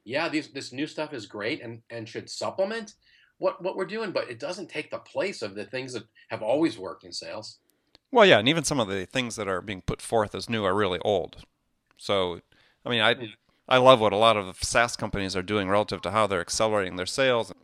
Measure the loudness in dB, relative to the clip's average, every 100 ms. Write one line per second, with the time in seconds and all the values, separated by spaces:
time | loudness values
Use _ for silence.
0 | -8 -4 -2 -4 -6 -10 -10 -8 -8 -6
1 | -8 -10 -12 -6 -6 -6 -10 -16 -14 -12
2 | -10 -12 -12 -8 -6 -2 -2 -4 -10 -18
3 | _ _ _ _ -4 -4 -6 -6 -6 -6
4 | -4 -4 -6 -8 -10 -8 -10 -10 -8 -12
5 | -8 -4 -4 -6 -10 -10 -10 -10 -8 -10
6 | -12 _ -12 -6 0 2 0 -2 -10 -14
7 | -16 -14 -12 -12 -14 -18 _ _ _ _
8 | _ 6 8 8 6 0 0 -2 -2 -4
9 | -4 -6 -4 -6 -4 -4 -6 -8 -6 -8
10 | 0 0 2 -4 -4 0 2 2 2 0
11 | 0 0 -2 -12 -20 _ _ _ _ _
12 | -2 0 0 -4 -14 _ _ _ -2 2
13 | 4 2 -4 -16 _ _ 2 8 10 8
14 | 6 6 6 4 0 -6 0 2 2 -2
15 | -6 -4 -4 -4 -2 -2 2 0 0 -4
16 | -2 0 2 0 -2 0 0 0 -2 -6
17 | -4 0 2 0 -2 -12